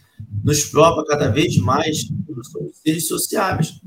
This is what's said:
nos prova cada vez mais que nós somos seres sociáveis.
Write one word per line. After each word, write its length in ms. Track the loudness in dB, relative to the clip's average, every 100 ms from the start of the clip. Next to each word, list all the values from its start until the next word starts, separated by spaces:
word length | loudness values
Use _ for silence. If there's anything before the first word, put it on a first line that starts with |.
| _ -20 -10 -2
nos 220 | 0 0
prova 400 | 2 6 6 4
cada 240 | 0 0 2
vez 300 | 2 2 2
mais 460 | 2 0 0 -4
que 280 | -4 -6 -8
nós 140 | -12 -12
somos 280 | -10 -12 -4
seres 280 | -2 -2 -2
sociáveis. 720 | -4 -2 0 0 0 -2 -4